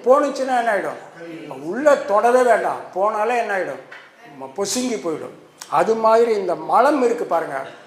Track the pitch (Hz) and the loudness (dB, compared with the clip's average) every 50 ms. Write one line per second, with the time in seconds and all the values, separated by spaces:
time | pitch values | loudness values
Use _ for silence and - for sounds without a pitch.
0 | - 233 254 285 294 277 262 262 269 262 262 247 233 233 214 196 165 151 127 - | 4 4 4 4 4 0 -2 -4 -4 -2 0 0 0 0 0 0 -2 -4 -8 -10
1 | - - - 170 170 170 160 - - - 143 131 143 160 185 240 294 302 285 - | -14 -20 -20 -18 -16 -16 -14 -14 -14 -14 -14 -12 -8 -8 -4 0 4 4 4 4
2 | - 196 196 208 220 240 240 254 254 247 226 196 180 170 139 127 - - - 175 | 2 0 0 2 4 4 4 4 4 4 4 2 2 -2 -4 -6 -8 -10 -6 -2
3 | 196 214 220 214 214 220 233 233 226 214 202 190 175 147 139 131 - - - - | -2 -2 0 -2 -2 -2 0 -2 -2 -2 -2 -4 -4 -6 -8 -12 -14 -18 -20 -20
4 | - - _ _ - 160 151 135 135 135 139 - 202 196 - 254 247 254 226 202 | -20 -20 _ _ -20 -20 -18 -16 -16 -14 -8 -6 -6 -4 -4 -4 -4 -4 -4 -4
5 | - 170 156 135 120 - - - - - _ - - - - 147 175 202 226 226 | -4 -6 -6 -6 -8 -12 -16 -18 -20 -20 _ -20 -10 -4 0 0 2 2 0 2
6 | 220 220 220 226 233 233 220 208 190 180 170 156 160 151 160 202 240 277 311 285 | 4 4 4 6 4 4 2 0 -2 -2 -4 -4 -4 0 2 4 4 4 4 2
7 | 254 233 226 - 185 - 180 165 160 147 143 135 135 - - - - | 2 0 0 0 -4 -2 -2 -2 -2 -4 -8 -8 -10 -10 -16 -20 -20